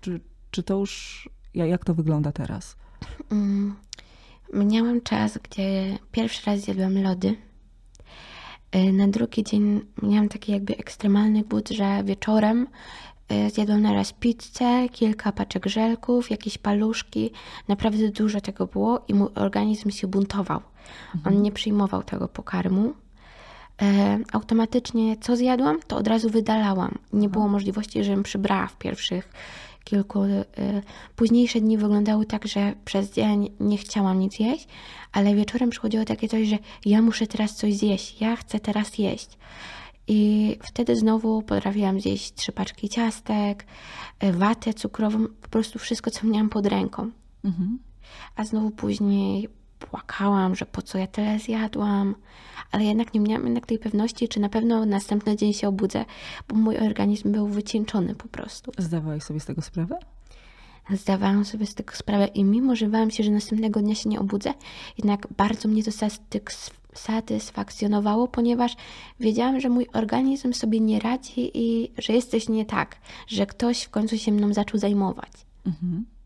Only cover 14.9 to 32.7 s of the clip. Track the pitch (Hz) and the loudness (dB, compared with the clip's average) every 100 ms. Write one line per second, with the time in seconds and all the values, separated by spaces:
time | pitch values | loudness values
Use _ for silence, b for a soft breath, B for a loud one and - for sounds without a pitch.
14.9 | - 220 214 214 - 202 190 196 208 220 | 0 0 2 -2 -2 -4 -2 -2 0 0
15.9 | 233 - 247 240 214 214 - - 208 214 | 0 2 0 2 -4 -6 -6 0 2 2
16.9 | 226 - - 220 B B B - 202 226 | -2 -4 -4 -4 B B B -4 0 2
17.9 | 214 220 208 214 208 202 196 185 - 208 | 2 0 2 0 0 -6 -4 -4 0 0
18.9 | 240 - 202 202 208 202 202 208 214 208 | 0 2 2 4 2 0 2 0 0 -2
19.9 | 202 190 190 196 202 185 151 - B B | -4 -2 0 0 -2 -2 -4 -6 B B
20.9 | B B 175 170 202 208 208 - 208 196 | B B -4 2 4 4 0 0 2 2
21.9 | 190 202 196 185 - - 185 185 190 220 | 0 -4 -6 -6 -6 -6 -2 0 2 2
22.9 | 302 - B B B B B B - 202 | -2 -18 B B B B B B 0 4
23.9 | 202 202 202 240 220 214 226 226 247 240 | 6 4 2 0 -4 0 2 2 0 0
24.9 | 226 220 220 - 240 247 254 277 320 - | 0 0 0 0 2 2 2 2 0 -2
25.9 | - 214 226 226 220 220 220 208 190 175 | -2 2 2 4 2 2 2 2 2 -2
26.9 | - - 208 208 196 208 202 196 190 214 | -4 -2 2 2 2 2 2 0 -4 -4
27.9 | 220 202 196 202 202 196 196 190 - 180 | -2 0 0 0 -2 0 0 -2 -6 -8
28.9 | 196 - 180 - B B B B B - | -6 -4 -4 -6 B B B B B -2
29.9 | 202 196 202 196 196 202 - 202 202 202 | 0 0 0 2 0 -2 -4 -2 -2 -6
30.9 | B B - 233 233 240 233 214 220 208 | B B 0 4 6 6 4 4 4 4
31.9 | 208 208 214 214 214 208 202 202 | 4 4 2 2 -2 -4 0 0